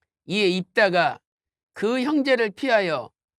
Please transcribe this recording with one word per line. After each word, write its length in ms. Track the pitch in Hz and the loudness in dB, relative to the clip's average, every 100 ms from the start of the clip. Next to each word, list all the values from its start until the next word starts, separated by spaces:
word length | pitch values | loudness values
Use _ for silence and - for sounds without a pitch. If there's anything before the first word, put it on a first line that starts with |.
| _ _ - | _ _ -6
이에 220 | 202 190 | 0 0
입다가 720 | 185 180 - 202 175 151 - _ _ _ _ _ | 0 -2 0 2 2 0 -4 _ _ _ _ _
그 280 | - 208 254 | -6 -2 -2
형제를 480 | 254 302 269 240 226 | 0 0 0 0 0
피하여 600 | - 269 220 180 143 110 _ _ | -2 0 2 2 -4 -8 _ _